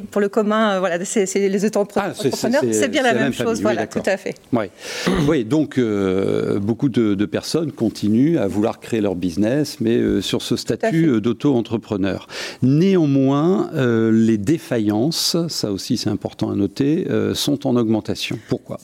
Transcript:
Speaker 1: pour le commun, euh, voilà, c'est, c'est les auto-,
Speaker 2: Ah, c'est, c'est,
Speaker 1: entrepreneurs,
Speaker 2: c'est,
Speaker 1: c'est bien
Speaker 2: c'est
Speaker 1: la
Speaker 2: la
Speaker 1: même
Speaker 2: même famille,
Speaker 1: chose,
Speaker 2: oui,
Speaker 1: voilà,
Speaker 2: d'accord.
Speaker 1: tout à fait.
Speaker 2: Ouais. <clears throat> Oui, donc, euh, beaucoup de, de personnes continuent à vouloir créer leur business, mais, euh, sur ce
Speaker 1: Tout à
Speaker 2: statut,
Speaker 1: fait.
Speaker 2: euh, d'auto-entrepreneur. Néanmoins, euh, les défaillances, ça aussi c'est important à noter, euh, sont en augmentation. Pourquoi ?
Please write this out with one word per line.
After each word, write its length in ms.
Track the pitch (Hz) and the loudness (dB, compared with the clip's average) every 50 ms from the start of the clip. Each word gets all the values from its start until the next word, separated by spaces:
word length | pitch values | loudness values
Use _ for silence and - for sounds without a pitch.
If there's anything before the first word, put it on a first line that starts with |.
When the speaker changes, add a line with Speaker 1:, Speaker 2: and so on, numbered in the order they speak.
| 196 - | -10 -4
Speaker 1:
pour 100 | - 202 | -2 0
le 80 | 202 202 | 0 2
commun, 460 | - 233 214 208 214 214 226 208 196 | 0 0 0 2 2 2 2 2 2
euh, 20 | 185 | 0
voilà, 260 | 185 185 165 175 180 | 0 0 -2 -2 -4
c'est, 200 | - - 220 190 | -2 0 0 0
c'est 220 | 185 - 196 202 190 | 0 0 0 0 2
les 160 | 190 208 185 | 2 2 0
auto-, 240 | 220 - 202 202 - - | 0 2 0 -2 0 -2
Speaker 2:
Ah, 160 | 208 202 175 135 | -2 -2 -2 -4
c'est, 80 | - | -2
c'est, 40 | - 127 | -2 -2
Speaker 1:
entrepreneurs, 320 | 226 - - 220 247 294 | 0 0 -2 0 0 0
Speaker 2:
c'est, 100 | - - | 2 2
Speaker 1:
c'est 160 | - 107 - 247 | 2 2 0 2
bien 120 | - - | 0 2
Speaker 2:
c'est 80 | 262 240 | 2 2
Speaker 1:
la 40 | |
Speaker 2:
la 20 | - | 2
Speaker 1:
même 80 | - - | 2 0
Speaker 2:
même 80 | - | 0
famille, 180 | - - 120 226 | -2 -2 -2 -2
Speaker 1:
chose, 80 | 226 - | -2 0
Speaker 2:
oui, 40 | |
Speaker 1:
voilà, 180 | 190 214 202 - | 0 0 0 0
Speaker 2:
d'accord. 220 | 104 - - - | -4 -4 -6 -4
Speaker 1:
tout 80 | - 214 | -2 -2
à 60 | 190 | -2
fait. 180 | 196 - - - - - - | -2 -4 -8 -10 -10 -6 -2
Speaker 2:
Ouais. 180 | - 117 104 90 - - - - - - - | -2 -2 -2 -4 -8 -14 -14 -12 -10 -4 -2
<clears throat> 200 | 180 190 185 147 | 0 0 2 2
Oui, 180 | 143 165 139 110 | 2 2 2 2
donc, 320 | 110 143 160 147 - - 131 | 2 2 2 2 2 0 0
euh, 800 | 123 110 104 101 98 95 92 98 98 104 104 110 110 110 110 107 | 0 2 2 0 2 2 2 0 0 0 0 0 0 0 -2 0
beaucoup 280 | 101 107 117 110 143 139 | 0 -2 -2 0 0 0
de, 260 | 107 123 113 104 101 | 2 2 2 2 2
de 120 | 95 104 | 0 0
personnes 460 | - - 104 - - - 156 175 131 | -2 -2 -4 -4 -2 -2 -2 -2 -4
continuent 640 | - - 117 104 - - - 101 107 117 135 160 170 139 | -4 -2 -2 -2 -2 -2 0 2 2 4 4 2 2 0
à 80 | 101 | 0
vouloir 320 | 98 85 104 104 113 104 - | 0 0 0 0 0 -2 -6
créer 220 | - - 117 110 | -6 -4 -2 0
leur 160 | 101 101 92 | 0 0 -2
business, 640 | 87 87 90 82 98 104 110 131 151 147 - - - | -2 -2 -4 0 0 0 2 2 0 -2 -2 -4 -2
mais, 160 | 117 113 117 | 0 2 2
euh, 240 | 123 113 107 101 101 | 2 2 2 2 0
sur 220 | 92 - - 110 | 0 -2 -4 -4
ce 120 | - - 120 | -2 -2 -4
Speaker 1:
Tout 180 | - - - | -2 -2 -4
à 40 | 120 | -4
Speaker 2:
statut, 260 | - - 226 160 165 | -2 0 0 2 2
Speaker 1:
fait. 60 | 165 156 | 2 2
Speaker 2:
euh, 120 | 120 110 | 2 2
d'auto-entrepreneur. 1080 | 101 120 117 - - 147 135 117 107 - 117 110 - - 107 95 95 98 92 92 - - - - - - - - | 0 0 -2 0 0 2 2 2 0 -2 -4 -6 -4 -4 -2 -2 0 -2 -2 -6 -8 -12 -12 -12 -10 -12 -6 0
Néanmoins, 1080 | 127 127 139 151 180 196 190 180 160 143 139 139 135 135 139 143 156 175 190 214 - - - | 2 2 4 4 4 4 4 4 4 4 4 4 4 4 2 2 2 2 2 2 0 -2 -2
euh, 380 | 143 131 120 113 113 113 113 | -2 0 2 2 2 2 4
les 260 | 110 113 113 110 110 104 | 4 4 4 4 2 2
défaillances, 1000 | 98 110 165 156 - - 131 117 107 104 104 107 123 165 165 - - - - 170 170 156 | 2 0 0 -2 -2 -4 -2 0 0 0 0 0 0 0 -2 -2 -2 -2 -2 -2 -2 -2
ça 240 | - - - 110 | -4 -4 -4 -4
aussi 240 | 98 90 - - 123 | -4 -6 -4 -4 -4
c'est 140 | 104 - 110 | -2 -2 -2
important 400 | 104 - - 104 - - 110 107 | -4 -2 -4 -8 -6 -4 -4 -2
à 40 | 104 | 0
noter, 520 | 101 98 92 - - 135 143 156 190 - - | 0 0 -2 0 0 0 0 0 0 0 -2
euh, 240 | 113 107 104 104 101 | -2 0 0 0 -2
sont 320 | - - - 147 135 - | -2 -2 -2 -2 -2 0
en 80 | 135 120 | 0 0
augmentation. 640 | 120 117 110 110 107 - - 95 - - - - 110 - - | 2 2 2 0 0 -2 -4 -6 -6 -6 -8 -8 -10 -4 -4
Pourquoi ? 300 | 131 - - - - - | -6 -6 -4 -10 -14 -14